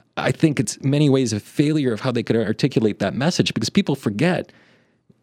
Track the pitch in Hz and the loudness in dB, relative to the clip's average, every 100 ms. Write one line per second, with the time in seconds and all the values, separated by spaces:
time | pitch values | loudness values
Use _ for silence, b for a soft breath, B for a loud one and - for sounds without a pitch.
0 | B - 76 - 160 139 113 - 135 143 | B -4 -2 2 0 0 -4 -2 0 2
1 | 151 135 120 104 - - 147 156 127 107 | 4 4 2 -4 -4 0 0 0 0 -2
2 | 131 120 107 113 104 110 143 123 110 92 | -2 -2 0 0 0 0 0 2 0 0
3 | 98 95 151 - 95 - - 196 190 139 | -4 -2 -2 -2 -2 -4 -2 0 0 -2
4 | 117 104 170 165 - b b b b b | -4 -2 0 -2 -6 b b b b b
5 | b _ | b _